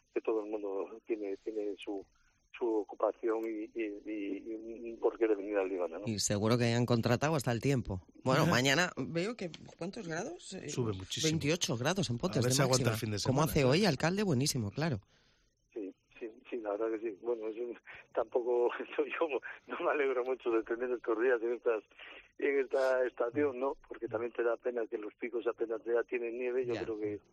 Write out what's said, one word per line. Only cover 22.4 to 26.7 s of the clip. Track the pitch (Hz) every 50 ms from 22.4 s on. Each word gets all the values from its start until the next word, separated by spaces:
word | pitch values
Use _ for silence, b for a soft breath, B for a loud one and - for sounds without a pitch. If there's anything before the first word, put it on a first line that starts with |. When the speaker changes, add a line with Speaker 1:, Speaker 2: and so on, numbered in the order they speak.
| - 143 139 139
Speaker 1:
esta | 131 123 - 135 131 131 131 127 127
estación, | 120 - - 123 120 120 147 147 143 127 123
¿no? | 131 139 - - -
Porque | - 120 - - 113
también | 117 110 117 120
te | - -
da | 117 120 117
pena | 113 - 127 120 120 113
que | 107 -
los | 107 104 104 -
picos | - - 120 113 120 104
apenas | 120 113 - 117 110 113 107 -
ya | 113 117 117 113
tienen | - - 123 120 117 117 123
nieve. | 127 123 123 127 131
Yo | 120